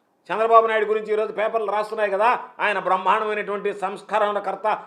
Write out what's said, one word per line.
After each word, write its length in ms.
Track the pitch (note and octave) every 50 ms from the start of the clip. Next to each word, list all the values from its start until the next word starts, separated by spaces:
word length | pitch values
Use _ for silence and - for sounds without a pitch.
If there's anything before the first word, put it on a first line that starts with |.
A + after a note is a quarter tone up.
| _ _ _ _ _ - F3
చంద్రబాబు 340 | G#3 A3 A3+ A3+ A3+ A3+
నాయుడు 180 | A3+ A3 A3 G#3
గురించి 280 | G3+ G#3+ A3 G3+ G#3 G#3+
ఈరోజు 180 | G#3+ A3 G#3
పేపర్లు 400 | - F#3+ G#3+ A3 A3+ A3+ G#3+ G3
రాస్తున్నాయి 400 | G3+ G#3+ G#3+ G#3+ A3+ A3 G#3+ G3+
కదా, 280 | F#3+ F#3+ G#3+ A#3+ A#3+ - - - - -
ఆయన 200 | - - G3+ F#3
బ్రహ్మాండమైనటువంటి 960 | E3+ F3+ F#3 F3 F#3 F#3 G3+ A3 A3 G#3+ G#3 G#3 G3 F#3 G#3 G3+ F#3+ G3+ G3
సంస్కరణకర్త, 1040 | G3+ F#3 G3 G3+ - - - F#3+ A3 G#3 G#3 G3+ G3 - F#3+ G3 F#3+ - G#3+ G3 - -